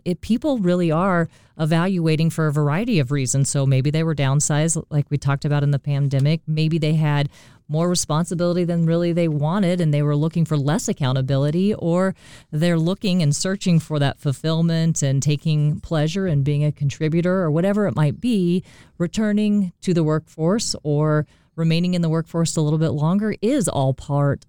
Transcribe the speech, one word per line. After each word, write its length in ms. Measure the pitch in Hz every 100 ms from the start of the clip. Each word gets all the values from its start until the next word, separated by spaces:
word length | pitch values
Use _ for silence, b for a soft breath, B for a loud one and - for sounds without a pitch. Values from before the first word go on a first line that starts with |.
| 170
it, 160 | 180
people 340 | - 240 311 254
really 320 | 175 180 170
are 380 | 156 196 175 160 b b -
evaluating 720 | 156 165 185 185 160 156 165
for 160 | 160 156
a 60 |
variety 460 | 147 147 156 240 190
of 140 | 127
reasons. 380 | 143 127 139 131
So 160 | 143 139
maybe 240 | 131 139
they 140 | 156
were 100 | 165
downsized, 680 | 147 135 143 - 147 160 165 -
like 220 | 147 -
we 80 | 143
talked 260 | 143 139
about 180 | 151 147
in 80 | 143
the 80 | 139
pandemic. 600 | 147 143 143 135 143 165 -
Maybe 320 | 156 160 160
they 160 | 151
had 340 | 156 151 147 143 B B B -
more 200 | 151 175
responsibility 760 | 180 - 151 170 170 175 175
than 200 | 170 170
really 280 | 160 165 175
they 160 | 170 165
wanted, 520 | 151 151 196 175 180
and 140 | 156
they 80 | 147
were 140 | 147 147
looking 280 | 160 170
for 120 | 160 151
less 320 | 139 165 -
accountability, 840 | - 131 135 131 135 147 165 196
or 420 | 208 165 170 190 B B B B
they're 280 | 151 175 165
looking 440 | 165 196 202 180
and 120 | 147
searching 440 | 147 190 202 185 165
for 220 | 160 151
that 180 | 139 -
fulfillment 840 | 147 135 160 160 165 165 165 156
and 180 | 139 135
taking 560 | 147 147 160 151 151 165
pleasure 460 | - 160 156 185 190
and 160 | 143
being 200 | 135 147
a 80 | 151
contributor 600 | - 143 - 156 165 175 185
or 60 | 165
whatever 360 | 151 190 202 196
it 80 |
might 260 | 123 147 -
be. 440 | 247 214 175 185 B B B -
Returning 760 | 170 - 214 208 214 208 185 -
to 120 | -
the 80 | 170
workforce 720 | 156 156 156 - 160 220 - -
or 440 | 151 147 156 151 147 b b
remaining 400 | - 165 165 180
in 80 | 180
the 60 | 165
workforce 480 | 160 160 165 165 -
a 40 |
little 180 | 151 156
bit 120 | 160
longer 440 | 143 156 196 214 -
is 280 | 214 285 190
all 260 | - 135
part 500 | 131 - 143 143 -